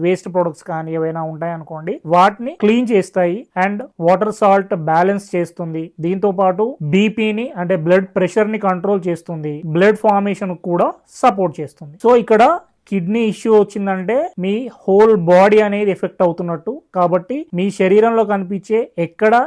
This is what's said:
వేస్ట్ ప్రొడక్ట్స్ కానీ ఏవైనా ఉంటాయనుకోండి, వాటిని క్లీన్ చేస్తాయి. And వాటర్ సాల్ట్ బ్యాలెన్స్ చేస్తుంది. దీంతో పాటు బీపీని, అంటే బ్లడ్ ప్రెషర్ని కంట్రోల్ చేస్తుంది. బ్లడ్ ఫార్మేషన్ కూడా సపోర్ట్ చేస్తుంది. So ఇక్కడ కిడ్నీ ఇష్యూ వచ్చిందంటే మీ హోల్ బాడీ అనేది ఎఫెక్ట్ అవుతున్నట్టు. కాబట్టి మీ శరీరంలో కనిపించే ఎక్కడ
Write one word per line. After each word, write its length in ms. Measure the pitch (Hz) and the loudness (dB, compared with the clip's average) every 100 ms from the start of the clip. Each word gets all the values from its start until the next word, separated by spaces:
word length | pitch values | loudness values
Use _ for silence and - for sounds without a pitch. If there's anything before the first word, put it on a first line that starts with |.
వేస్ట్ 240 | 170 180 190 | -2 -2 -2
ప్రొడక్ట్స్ 320 | 180 170 151 - | -2 -2 -4 -10
కానీ 200 | 160 160 160 | -8 -6 -4
ఏవైనా 240 | 160 165 160 | -4 -6 -8
ఉంటాయనుకోండి, 640 | 156 165 165 151 156 165 277 156 | -8 -8 -10 -12 -12 -10 -8 0
వాటిని 380 | 175 196 208 240 339 | 4 4 2 -10 -2
క్లీన్ 260 | 208 233 240 | 0 2 2
చేస్తాయి. 460 | 202 185 185 175 208 302 180 | 0 0 0 -2 -2 -6 -2
And 140 | 196 208 269 - 165 | -2 -4 -10 -2 2
వాటర్ 260 | 180 208 - | 2 0 0
సాల్ట్ 340 | 208 196 190 180 156 | 2 4 0 -4 0
బ్యాలెన్స్ 380 | 160 190 202 202 180 | 2 2 0 -4 -6
చేస్తుంది. 480 | 170 - 165 160 160 - 165 | -6 -8 -10 -10 -10 -6 -4
దీంతో 260 | 190 202 185 | -2 -2 0
పాటు 240 | 190 185 233 - 147 190 | 0 0 -4 -4 -2 0
బీపీని, 520 | 214 214 214 214 262 220 | 0 -2 -4 -4 -8 -6
అంటే 140 | 180 185 156 | -4 -2 2
బ్లడ్ 260 | 190 190 190 | 0 0 -2
ప్రెషర్ని 420 | 180 220 214 220 196 | -2 0 -2 -2 -4
కంట్రోల్ 340 | 180 202 202 175 | -2 -2 -2 -4
చేస్తుంది. 460 | 165 - 160 151 147 160 160 | -6 -8 -10 -8 -8 -4 2
బ్లడ్ 240 | 202 208 | 2 2
ఫార్మేషన్ 500 | 214 202 202 185 190 175 180 | 2 0 0 -4 -6 -8 -4
కూడా 200 | 175 269 - _ - | 0 -2 -4 _ -2
సపోర్ట్ 340 | 247 196 175 160 | 0 2 -2 -4
చేస్తుంది. 340 | 143 - 147 151 | -12 -14 -20 -2
So 80 | 240 247 226 | 2 2 4
ఇక్కడ 180 | 220 262 349 - _ - | 4 4 2 -6 _ -6
కిడ్నీ 320 | 196 170 226 220 | -4 -2 -2 -2
ఇష్యూ 200 | - 226 214 | -2 2 2
వచ్చిందంటే 560 | 202 208 196 190 180 254 359 - | 2 -2 -4 -4 -2 -2 -4 -4
మీ 60 | 185 214 262 - | -4 -4 -6 -8
హోల్ 320 | - 196 220 208 165 | 2 4 6 4 4
బాడీ 300 | 180 202 214 208 | 6 6 6 2
అనేది 240 | 202 202 | 0 -2
ఎఫెక్ట్ 280 | 175 180 - | -2 -4 -2
అవుతున్నట్టు. 480 | 180 170 175 165 214 285 _ 185 | -2 -2 -6 -6 -8 -12 _ -2
కాబట్టి 400 | 175 180 180 277 330 175 | 0 0 -2 -8 -6 -4
మీ 60 | 202 196 | -4 0
శరీరంలో 460 | 190 208 226 226 208 | 2 4 4 2 0
కనిపించే 460 | 196 180 196 - 220 - - | -2 -4 -8 -4 -4 -2 -6
ఎక్కడ 300 | 165 - 214 233 | -8 0 2 2